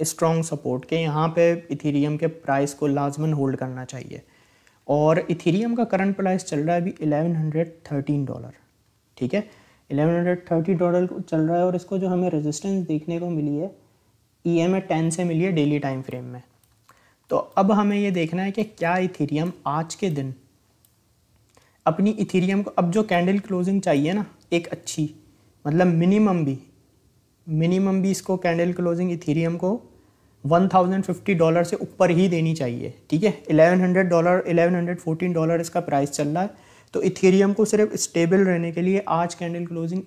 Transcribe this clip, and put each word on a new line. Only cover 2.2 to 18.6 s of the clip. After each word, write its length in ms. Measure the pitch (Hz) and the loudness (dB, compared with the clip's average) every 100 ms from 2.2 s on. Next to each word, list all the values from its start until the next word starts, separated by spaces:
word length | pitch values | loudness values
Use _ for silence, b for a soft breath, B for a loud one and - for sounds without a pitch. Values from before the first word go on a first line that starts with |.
| 160 | -4
प्राइस 460 | 165 - 139 143 | -4 -4 -2 -2
को 120 | - 147 | -2 -2
लाजमन 460 | 139 143 143 156 | 0 -2 -2 -2
होल्ड 240 | 151 135 131 | 0 0 -2
करना 280 | 131 127 | -6 -10
चाहिए। 380 | 127 131 - - - b b b b b - | -12 -14 -14 -16 -18 b b b b b -2
और 300 | 147 151 156 | 2 4 2
इथेरियम 540 | - 165 170 180 233 | 0 -2 0 0 0
का 100 | 233 233 | -2 0
करंट 300 | 185 196 196 | 0 0 0
प्राइस 280 | 196 185 | 0 -2
चल 160 | - 147 | -2 -4
रहा 140 | 156 | 0
है 60 | 175 | 0
अभी 140 | 175 - | -2 -4
इलेवन 360 | 156 147 170 160 | -2 0 0 0
हंड्रेड 360 | 156 156 165 - | -2 -2 -4 -6
थर्टीन 400 | - 143 139 147 | -8 -6 -2 -2
डॉलर, 280 | 135 131 120 - _ _ _ _ _ - | -2 -8 -14 -18 _ _ _ _ _ -8
ठीक 160 | 127 | -4
है, 120 | 202 208 B B B B | -4 -6 B B B B
इलेवन 260 | 139 156 170 | 0 2 2
हंड्रेड 280 | 175 175 - | 0 -2 -2
थर्टी 280 | 165 165 | -2 0
डॉलर 340 | 175 175 175 180 - | 0 2 2 0 -4
चल 200 | - 160 | -4 -2
रहा 180 | 160 170 | 0 2
है। 60 | |
और 120 | 180 180 | 0 -2
इसको 220 | 180 196 | -4 -4
जो 100 | 185 | -2
हमें 200 | 180 180 | 0 0
रेजिस्टेंस 560 | 160 151 151 196 190 165 | -2 -2 -4 -4 -4 -2
देखने 320 | 151 156 170 | -4 -4 -6
को 100 | 175 | -4
मिली 260 | 165 147 147 | -4 -2 -4
है 180 | 185 - b b b b _ _ | -6 -10 b b b b _ _
ईएमए 360 | 170 170 170 190 | 0 2 2 0
टेन 280 | 190 160 165 | 0 0 0
से 140 | 160 | 0
मिली 200 | 175 160 | -2 0
है 80 | 185 | 0
डेली 260 | 165 147 147 | 2 2 0
टाइम 240 | 139 131 | -2 -6
फ्रेम 220 | 131 127 | -8 -12
में। 180 | 123 123 - _ _ _ _ b b b - | -12 -16 -20 _ _ _ _ b b b -4
तो 60 | - | -4
अब 360 | - - 196 | -2 0 4
हमें 260 | 208 202 202 | 4 2 0
ये 120 | 202 | 0
देखना 300 | 180 160 175 | 0 -2 -2
है 80 | 196 | -4
कि 120 | 196 | -4